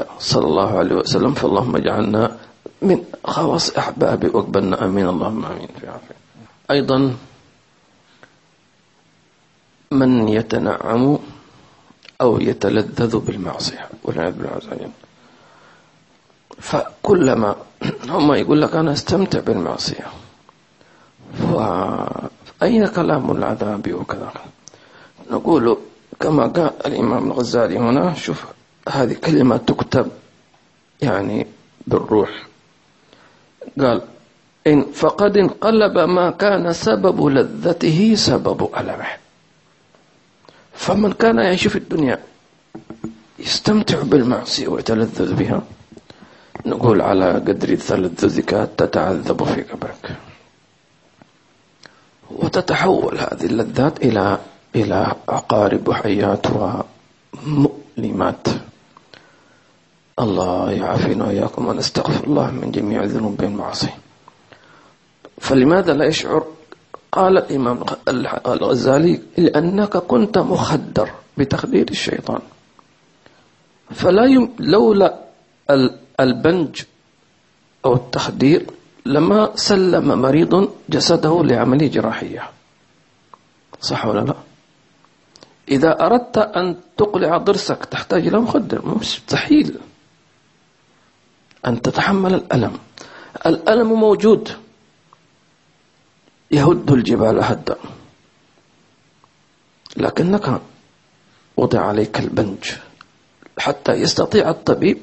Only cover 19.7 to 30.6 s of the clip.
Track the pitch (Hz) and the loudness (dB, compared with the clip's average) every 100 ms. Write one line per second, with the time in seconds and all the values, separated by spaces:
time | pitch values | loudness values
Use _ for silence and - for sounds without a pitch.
19.7 | - - - - - - _ _ _ _ | -6 -8 -10 -14 -18 -20 _ _ _ _
20.7 | _ _ _ _ _ - 113 113 165 110 | _ _ _ _ _ -14 -4 -2 0 -2
21.7 | 87 92 50 - - - - - - 185 | -2 -4 -4 -6 -8 -12 -16 -20 -2 2
22.7 | 226 196 180 165 151 - - - 110 107 | 4 2 0 0 0 0 -2 -2 -4 -6
23.7 | 104 - 92 - - - - - - - | -6 -6 -8 -8 -10 -12 -14 -20 -20 -20
24.7 | - - - - - - - 214 156 117 | -20 -20 -20 -20 -20 -8 -4 0 2 2
25.7 | 107 - - _ - - 151 117 - 151 | 0 -4 -20 _ -6 0 2 2 0 -2
26.7 | - - 131 117 123 - 127 117 120 110 | -2 -6 -2 -2 -2 -2 -4 -2 0 0
27.7 | 104 117 135 180 160 - - - - _ | 0 0 2 0 -4 -6 -8 -12 -20 _
28.7 | _ - 139 120 - 165 151 127 113 - | _ -6 -2 -2 -2 0 2 4 2 0
29.7 | - 120 131 - - - _ _ _ | -2 0 0 -2 -6 -20 _ _ _